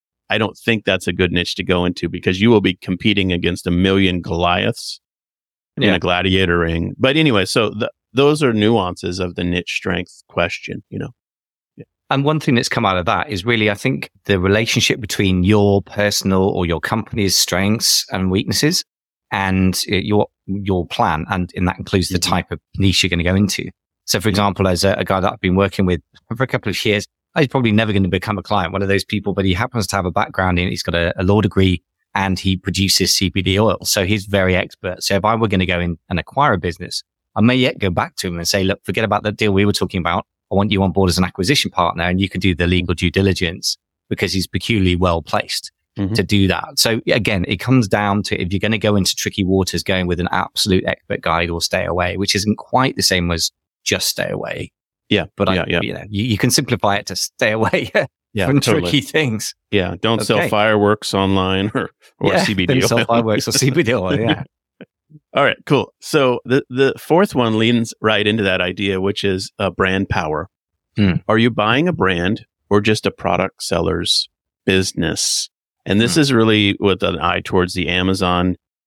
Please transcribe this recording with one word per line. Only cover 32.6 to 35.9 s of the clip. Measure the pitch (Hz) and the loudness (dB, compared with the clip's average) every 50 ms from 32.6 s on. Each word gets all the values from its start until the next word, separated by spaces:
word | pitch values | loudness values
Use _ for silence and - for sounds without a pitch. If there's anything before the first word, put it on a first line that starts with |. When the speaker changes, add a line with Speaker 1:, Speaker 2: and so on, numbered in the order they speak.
| - 98 87 95 98 92 - - 95 - | -2 -4 -2 0 0 0 2 0 0 0
Speaker 2:
C | - - 98 87 | 0 0 0 -2
B | - 101 | -2 -2
D | 92 95 95 98 | 0 0 2 2
oil. | 110 107 90 - - | 2 2 0 -2 -2
So | - - 104 95 | -4 -2 0 0
he's | 92 107 107 98 104 | 0 0 -2 -2 -2
very | 101 98 92 92 92 | 0 2 2 2 2
expert. | 90 92 - - - - 92 90 - | 0 0 -4 -8 -10 -8 -8 -8 -6
So | - - 101 | -4 -2 -2
if | 98 90 | 0 2
I | 107 113 | 0 0
were | 113 113 104 | 2 0 0
gonna | 101 92 92 | 0 0 0
go | 90 90 87 | 0 0 -2
in | 87 87 | -2 -4